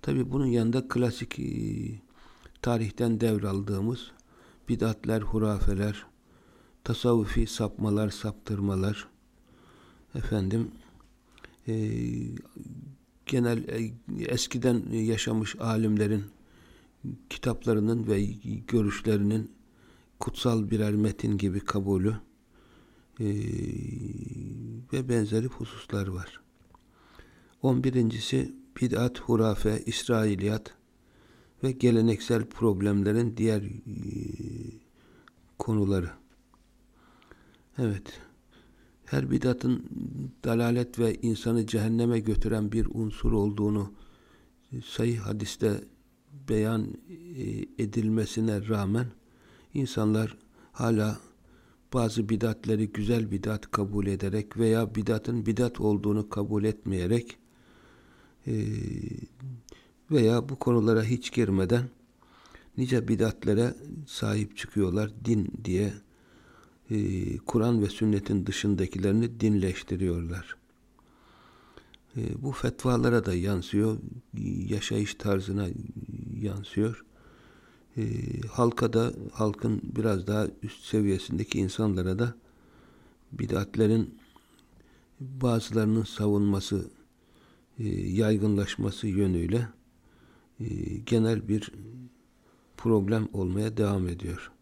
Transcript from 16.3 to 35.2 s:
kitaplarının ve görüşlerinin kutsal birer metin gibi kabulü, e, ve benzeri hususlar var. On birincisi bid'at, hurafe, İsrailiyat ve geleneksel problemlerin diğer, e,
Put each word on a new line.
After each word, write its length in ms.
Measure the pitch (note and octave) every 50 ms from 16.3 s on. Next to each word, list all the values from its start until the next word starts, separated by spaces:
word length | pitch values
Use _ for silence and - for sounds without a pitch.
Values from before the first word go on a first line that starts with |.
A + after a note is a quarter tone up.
| - - - _ - - - - - - - _ _ _ - C3+ C3 - - -
kitaplarının 760 | - - - B2+ A2+ - - A#2+ A2+ G#2+ G#2 A2 A#2 A#2 A2
ve 180 | A2 G#2+ G2 G#2 G#2 - - - A#2+ A2 - -
görüşlerinin 840 | - A#2+ A#2 G#2 G2+ G2 - - A2+ G#2+ G2+ G2+ G2+ G#2+ A2 A2 - - - - _ _ _ - - - - _ _ _ _
kutsal 500 | - - - - - B2+ A#2 A2+ G#2+ F#2+
birer 240 | A2+ G#2+ G#2+ G#2 G#2
metin 440 | G#2+ G#2+ G#2+ G#2 - - A2+ G#2 G2
gibi 220 | G2 G2 F2+ G2
kabulü, 560 | - - - G#2 G2 F#2+ G2 F#2+ F#2 G#2 A2+ G#2+ - - _ _ _ _ _ - - - - - - - _ - _ _ _ -
e, 60 | A2+ G#2 G2+ G#2 G#2+ - - - - - - - - - - - - - - - - - - - - - A2 A2+ A#2 A2+ A2+ A2+ B2 - -
ve 160 | C3+ B2+ B2+
benzeri 380 | A#2+ A#2 G#2+ G#2 G#2+ A2 A2+
hususlar 600 | B2+ - - A2+ - - A2 - - - G2+ G2
var. 340 | F#2+ F#2 F#2 F2+ - - - _ _ _ _ _ _ - - _ _ _ _ _ - - - - - - - - _ _ _ -
On 220 | C3 B2+ B2+ B2+
birincisi 680 | C3 B2+ B2+ A#2+ A2+ A2+ A2+ - - - C3+ C3 C3+ - - - - _ -
bid'at, 400 | B2+ B2 - F#2+ A#2 B2 - -
hurafe, 640 | - - A#2+ A2 A2 A2 G#2 G2 - G#2+ G#2+ G#2+ -
İsrailiyat 880 | - A2+ - - - A#2+ A2+ A2 G#2+ G2+ F#2 F#2+ G#2 G#2+ A2 - - - _ _ _ _ _ _ _ _ - _ _ - - - _ _ _ -
ve 100 | C3+ B2+
geleneksel 720 | B2+ - B2 A#2 A2+ A2 A#2 A2 G2 - - A#2+ A2+ G#2+
problemlerin 920 | - - - A2+ A2+ G2+ F#2 G2 G#2 G2+ G2+ G2 G2+ G#2 A#2 A#2+ A#2 G#2+
diğer, 260 | - G#2 A2+ A2 G#2 G2+
e, 80 | G2 G#2 G#2+ - A#2 G2+ - - - - - - - - - - - - - - - - - _ _ _ _ _ - - -